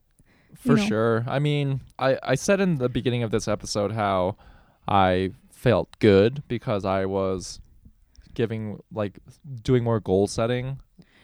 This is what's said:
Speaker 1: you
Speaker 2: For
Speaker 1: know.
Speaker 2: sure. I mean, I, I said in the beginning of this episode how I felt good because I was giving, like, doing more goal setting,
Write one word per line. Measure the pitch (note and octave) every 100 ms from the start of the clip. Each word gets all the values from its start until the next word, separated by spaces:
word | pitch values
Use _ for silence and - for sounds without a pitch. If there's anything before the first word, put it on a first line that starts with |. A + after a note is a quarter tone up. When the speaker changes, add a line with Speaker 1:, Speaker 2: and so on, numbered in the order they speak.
| _ _
Speaker 1:
you | _ _ _ -
Speaker 2:
For | - G#2+
Speaker 1:
know. | G2+
Speaker 2:
sure. | A2 A#2 A2+ A#2+
I | C3+
mean, | D3 D3 C#3 C3+ - -
I, | C3+ C3
I | - C3
said | - G3
in | F#3+ D3+
the | B2
beginning | B2 B2 A#2+
of | A#2
this | A2 -
episode | G#2 - G#2+ G2+
how | A2 G#2 F#2+ F#2 - - - _ _ -
I | G2+ F#2 F#2 F#2+ - _
felt | - C3 F#2+ D2 -
good | A2 G2 G#2+ C#3 -
because | A#2 - G#2
I | G2 F#2+
was | F#2+ G2 F#2+ F#2+ E2+ - - _ - _ _ _ -
giving, | - A2+ A2 G#2+ G2+ -
like, | A2 G#2 - - - C#3+ B2
doing | A2 B2+
more | A#2 A2+
goal | F#2+ F#2+ G2+
setting, | - A#2 B2 C3 C3+ - _ - _